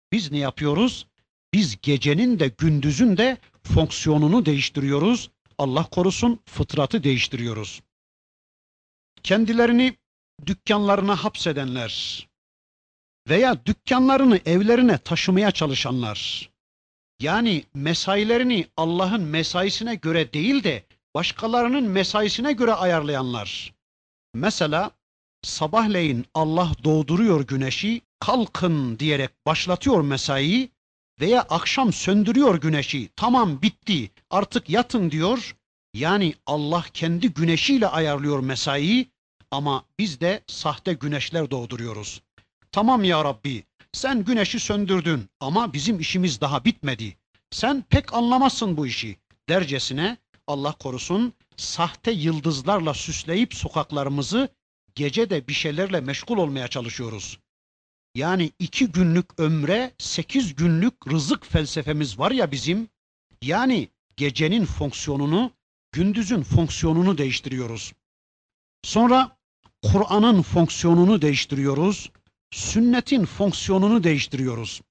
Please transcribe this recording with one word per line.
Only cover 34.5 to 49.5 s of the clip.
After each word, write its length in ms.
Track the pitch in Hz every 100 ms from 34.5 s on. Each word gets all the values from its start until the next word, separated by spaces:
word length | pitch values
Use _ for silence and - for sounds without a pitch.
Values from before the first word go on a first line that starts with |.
| 240 -
yatın." 400 | 202 240 240 170
diyor. 460 | 156 175 247 - - _ _ _
Yani 400 | 107 156 202 170 - -
Allah 380 | 151 147 170 -
kendi 340 | - 165 170 233
güneşiyle 580 | 151 165 160 - 269 196
ayarlıyor 540 | 151 156 143 147 143
mesaiyi 680 | 131 131 147 139 160 240 247 _ _ _ -
ama 340 | 135 147 135 - -
biz 220 | 208 131
de 220 | 170 208 -
sahte 460 | - 151 - 190
güneşler 580 | 160 147 147 - 165 139
doğduruyoruz. 720 | 135 117 120 117 107 104 - _ _ _ _ _
"Tamam 320 | 196 220 254
ya 200 | 190 160
Rabbi, 400 | 143 120 143 113 - _ _
sen 320 | - 262 254
güneşi 360 | 185 233 190 233
söndürdün 680 | - 208 190 190 165 147 98 -
ama 320 | 135 190 233
bizim 280 | 143 165 190
işimiz 400 | 151 185 180 123
daha 240 | 143 143
bitmedi. 520 | 233 - 139 110 107 - _ _ _
Sen 340 | - 233 277 -
pek 260 | 285 -
anlamazsın 600 | 233 240 254 269 - 214 156
bu 100 | 131
işi." 300 | 110 110 95 _ _
dercesine, 680 | -